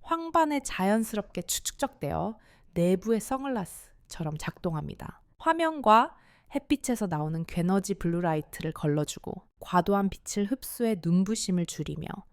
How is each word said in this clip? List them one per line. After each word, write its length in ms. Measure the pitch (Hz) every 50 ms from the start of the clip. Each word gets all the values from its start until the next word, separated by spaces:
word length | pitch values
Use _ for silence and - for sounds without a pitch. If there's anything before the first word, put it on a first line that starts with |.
황반에 580 | - - 330 330 330 330 330 339 320 302 294 277
자연스럽게 840 | 269 - - - 185 196 208 226 226 - - 208 202 - - 185 175
축적되어 920 | - - - - - - - 285 - - _ - 143 - 156 165 202 226 - _ _ _ _ _ - _
내부의 480 | 170 170 180 185 185 - 220 226 214
선글라스처럼 1160 | - - 262 262 269 277 262 226 165 - - - - - _ - _ _ - - 165 156 151
작동합니다. 840 | 151 - - - - - 180 160 151 147 143 - - - - - - _ _ _
화면과 800 | _ - 320 320 330 330 320 320 294 254 214 214 226 254 330 - - _ _ _ _ _ - -
햇빛에서 520 | 277 - _ 302 - - - 240 - 214
나오는 380 | 190 165 151 151 156 160 160 165
괴너지 500 | - - 180 170 180 190 196 190 - 196
블루라이트를 800 | - - 170 170 175 180 170 160 151 147 - - - - 156 156
걸러주고 600 | - - 151 147 147 147 - - - - - - - _ _ _ _
과도한 500 | - - - 180 175 - 202 202 196 196
빛을 360 | - - _ - - 208 202
흡수해 520 | 196 262 - - - - - 240 226 220 180 -
눈부심을 640 | 170 170 180 190 196 220 - - - 185 180 170
줄이며 420 | - - - 147 151 147 156 160 - - - - -